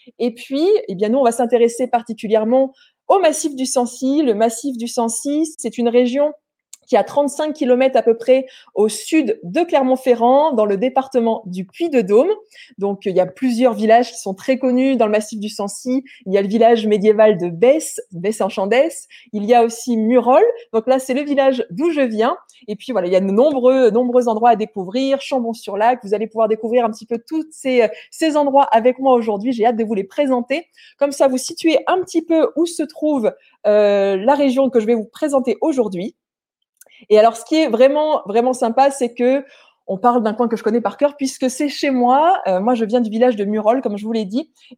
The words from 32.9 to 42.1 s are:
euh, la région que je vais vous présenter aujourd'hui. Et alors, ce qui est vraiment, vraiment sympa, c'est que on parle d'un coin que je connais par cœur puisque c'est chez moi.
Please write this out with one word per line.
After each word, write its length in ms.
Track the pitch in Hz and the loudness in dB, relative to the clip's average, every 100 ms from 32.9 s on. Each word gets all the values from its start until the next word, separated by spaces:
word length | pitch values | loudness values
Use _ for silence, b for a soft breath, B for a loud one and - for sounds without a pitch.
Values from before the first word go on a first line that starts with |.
| - 302 277 214 b b b 208 | -4 -2 0 -2 b b b 0
euh, 480 | 208 208 202 196 | 2 4 2 0
la 200 | 190 220 | 0 0
région 340 | 285 277 254 269 | 2 2 0 0
que 100 | 240 | 0
je 60 | |
vais 100 | 214 | 0
vous 140 | 233 214 | -2 -4
présenter 460 | - 302 269 254 - | -8 -2 -2 -2 -2
aujourd'hui. 560 | 311 262 208 180 165 - _ _ _ _ _ _ b b - | -2 -2 -4 -6 -10 -12 _ _ _ _ _ _ b b 2
Et 80 | 214 | 4
alors, 180 | 226 226 | 4 2
ce 80 | |
qui 120 | - 311 | -2 0
est 100 | 294 | 2
vraiment, 560 | 220 269 294 302 294 | 4 4 4 0 -2
vraiment 280 | 196 220 247 | -2 0 0
sympa, 360 | 254 226 226 277 | 0 0 2 2
c'est 240 | 277 240 | 0 -4
que 320 | 240 247 277 269 b b b | 0 0 0 -4 b b b
on 140 | - 190 | -10 -2
parle 240 | 240 240 | 0 2
d'un 100 | 214 | 0
coin 140 | 220 233 | -2 -2
que 100 | 220 | -2
je 60 | |
connais 180 | 220 233 | -2 -2
par 160 | 220 - | -4 -2
cœur 180 | 285 | -4
puisque 320 | 285 269 - 262 | -2 -8 -4 -6
c'est 220 | 254 294 | -4 -6
chez 220 | - 294 | -2 -2
moi. 500 | 254 247 | 0 2